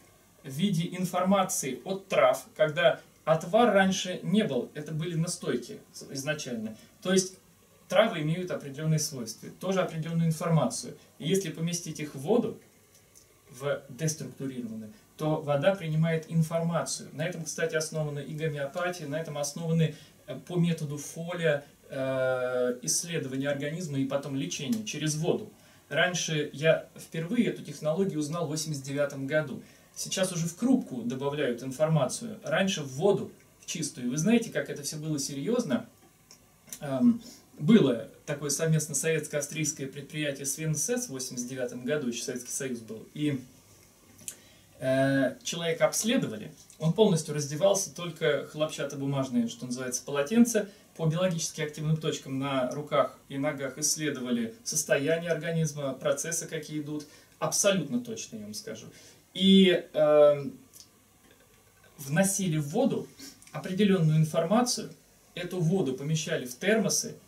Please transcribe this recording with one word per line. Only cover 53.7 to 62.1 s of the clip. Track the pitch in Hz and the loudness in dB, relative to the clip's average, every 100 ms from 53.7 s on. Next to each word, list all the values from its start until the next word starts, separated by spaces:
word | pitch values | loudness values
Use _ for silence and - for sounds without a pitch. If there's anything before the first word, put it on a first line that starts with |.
| - | -2
исследовали | 151 156 151 123 123 117 110 - | -2 0 -2 -2 -2 -2 -2 -6
состояние | - 156 - 143 143 165 170 | -6 -4 0 2 2 0 0
организма, | 156 170 165 151 147 139 | -2 0 0 0 -2 -6
процессы | 127 151 139 165 165 160 | -2 -2 -2 -2 -6 -6
какие | 156 147 151 | -8 -6 -8
идут, | 147 151 - - - - | -6 -8 -10 -18 -20 -6
абсолютно | 156 - 202 190 147 - | -2 2 4 2 0 -4
точно, | - 110 - 107 | -4 -10 -10 -12
я | |
вам | 104 | -12
скажу. | - - - 113 - - - _ | -12 -10 -12 -14 -20 -20 -20 _
И, | 180 190 190 185 175 - | 4 8 10 10 6 2
эм, | 151 151 151 147 143 135 - - - - _ _ _ _ _ _ _ _ _ - - | 2 6 10 8 6 -2 -10 -18 -20 -20 _ _ _ _ _ _ _ _ _ -20 -14
вносили | 135 | -2